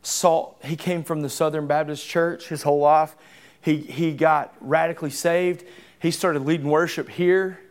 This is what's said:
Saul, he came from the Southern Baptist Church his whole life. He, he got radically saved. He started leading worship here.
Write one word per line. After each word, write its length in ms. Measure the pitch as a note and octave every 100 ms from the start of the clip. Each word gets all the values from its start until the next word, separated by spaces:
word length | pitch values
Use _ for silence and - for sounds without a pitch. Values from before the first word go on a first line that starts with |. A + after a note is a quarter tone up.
| -
Saul, 540 | - F3+ E3 - -
he 140 | C3 D#3+
came 300 | - F3 D#3
from 160 | D#3+
the 80 | C#3+
Southern 360 | - D#3+ D#3 D3
Baptist 400 | D3 D3+ D3 -
Church 440 | E3+ E3 - -
his 120 | D3+
whole 200 | D3+ D3
life. 340 | D3 D#3 D#3 - - - - _
He, 160 | - D3+
he 340 | D3 C3 E3
got 420 | C#3+ E3 D3+ B2 -
radically 500 | C3 D#3 E3 E3+ D3+
saved. 540 | C#3 E3+ E3+ F3+ F3 - - - _
He 120 | D#3+
started 300 | - F#3 D3
leading 280 | C3+ E3 C#3+
worship 380 | D3+ E3+ - C3
here. 540 | - F3 F#3 F#3+ F3+ -